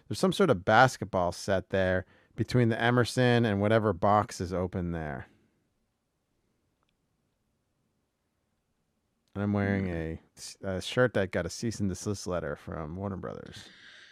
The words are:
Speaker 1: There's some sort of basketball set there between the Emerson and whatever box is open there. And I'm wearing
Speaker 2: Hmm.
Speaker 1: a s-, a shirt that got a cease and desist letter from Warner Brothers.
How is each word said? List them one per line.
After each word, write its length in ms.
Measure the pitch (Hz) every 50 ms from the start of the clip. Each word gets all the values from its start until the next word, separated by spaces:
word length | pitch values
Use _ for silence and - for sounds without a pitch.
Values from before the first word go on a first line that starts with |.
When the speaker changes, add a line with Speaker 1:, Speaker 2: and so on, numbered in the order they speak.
| _ -
Speaker 1:
There's 100 | 107 -
some 140 | - 190 -
sort 180 | - 202 170
of 140 | 120 90 85
basketball 680 | - 110 113 127 131 - - - 92 - 95 90 87 90
set 380 | - - - 98 92 85 -
there 340 | - 95 95 92 92 92 90 _ _ _ _ _ _
between 320 | - 113 - - 127 120 113
the 120 | 113 110
Emerson 640 | 117 117 123 123 117 - - 127 127 123 120 120 117
and 160 | 117 101 98
whatever 320 | 101 104 110 113 104 107 95
box 480 | 82 - 104 104 104 104 - - -
is 120 | 95 85 92
open 400 | 90 92 90 - 98 87 85 85
there. 340 | 82 78 76 69 64 - - _ _ _ _ _ _ _ _ _ _ _ _ _ _ _ _ _ _ _ _ _ _ _ _ _ _ _ _ _ _ _ _ _ _ _ _ _ _ _ _ _ _ _ _ _ _ _ _ _ _ _ _ _ _ _ _ _ _ _ _ _ _ _ _ _ _ _ _ _ _ _ _ _ _ _ _ _ _ _ _ -
And 80 | 98 101
I'm 80 | 101 101
wearing 320 | 104 101 98 98 98 95
Speaker 2:
Hmm. 60 | 92 87
Speaker 1:
a 280 | 82 80 80 80 80 _ _ _
s-, 200 | - - - - - -
a 180 | 98 95 92 -
shirt 320 | - - 127 127 120 -
that 160 | 110 98 92
got 160 | - 98 85
a 40 | 85
cease 300 | - - - 117 101 -
and 80 | 107 98
desist 380 | 90 - - 107 104 95 -
letter 280 | 98 90 85 80 73 73
from 400 | - - - 90 80 80 76 80
Warner 200 | 92 98 101 98
Brothers. 480 | 90 - 58 50 50 50 - - - - - - - - - - - - -